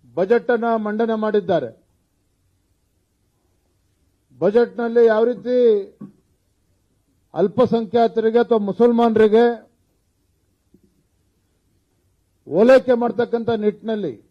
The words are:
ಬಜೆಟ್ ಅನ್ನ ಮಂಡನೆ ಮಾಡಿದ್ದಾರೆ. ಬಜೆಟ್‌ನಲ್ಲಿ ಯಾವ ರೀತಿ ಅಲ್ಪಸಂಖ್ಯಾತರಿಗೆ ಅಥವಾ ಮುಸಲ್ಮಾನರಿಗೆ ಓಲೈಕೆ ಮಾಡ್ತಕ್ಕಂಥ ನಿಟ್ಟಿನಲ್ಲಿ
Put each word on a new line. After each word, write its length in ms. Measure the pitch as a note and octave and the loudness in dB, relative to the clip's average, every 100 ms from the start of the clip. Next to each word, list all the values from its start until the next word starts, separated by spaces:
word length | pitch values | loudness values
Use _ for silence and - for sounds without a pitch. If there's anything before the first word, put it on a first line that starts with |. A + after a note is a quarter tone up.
| _ | _
ಬಜೆಟ್ 360 | A#2+ F#3+ A#3+ A#3 | -6 0 0 0
ಅನ್ನ 260 | A#3+ A#3 A3+ | -2 -2 -4
ಮಂಡನೆ 380 | G#3+ G#3+ A3+ | -4 -4 -4
ಮಾಡಿದ್ದಾರೆ. 560 | A3 G#3+ G#3 F#3 E3+ B2 - _ _ _ _ _ _ _ _ _ _ _ _ _ _ _ _ _ _ _ _ _ _ _ _ _ B2+ | -2 -2 -4 -2 -4 -4 -14 _ _ _ _ _ _ _ _ _ _ _ _ _ _ _ _ _ _ _ _ _ _ _ _ _ _
ಬಜೆಟ್‌ನಲ್ಲಿ 680 | E3+ A3 A#3 - A#3 A#3 A3+ | 0 0 0 -4 -2 2 4
ಯಾವ 180 | G#3+ | 4
ರೀತಿ 340 | A3+ A3+ G#3+ B3 A#3+ G#3 G3 _ - _ _ _ _ _ _ _ _ _ _ _ _ | 0 -2 -4 2 2 2 -4 _ -20 _ _ _ _ _ _ _ _ _ _ _ _
ಅಲ್ಪಸಂಖ್ಯಾತರಿಗೆ 1040 | C#3 G3 - A#3+ A#3 A3 A#3+ A#3 A#3 A3 A#3 | -4 -2 0 0 0 -2 0 0 0 0 0
ಅಥವಾ 200 | A#3+ A3+ | 0 -2
ಮುಸಲ್ಮಾನರಿಗೆ 1120 | G3+ F#3 A#3+ A#3 A#3 A3 A3 G#3+ A#3+ A3+ _ _ _ _ _ _ _ _ _ _ _ _ _ _ _ _ _ _ _ _ _ _ _ _ _ _ _ _ - | -2 0 2 2 0 2 2 4 2 -2 _ _ _ _ _ _ _ _ _ _ _ _ _ _ _ _ _ _ _ _ _ _ _ _ _ _ _ _ -6
ಓಲೈಕೆ 460 | D3+ A#3 C4 B3 | 0 4 4 4
ಮಾಡ್ತಕ್ಕಂಥ 560 | A#3+ A#3+ - A#3+ A#3 A#3 | -2 -2 -4 -4 -4 -4
ನಿಟ್ಟಿನಲ್ಲಿ 640 | A3+ G#3+ G#3 G#3+ A3 F3 G#2 _ | -2 -4 -4 -8 -6 -6 -10 _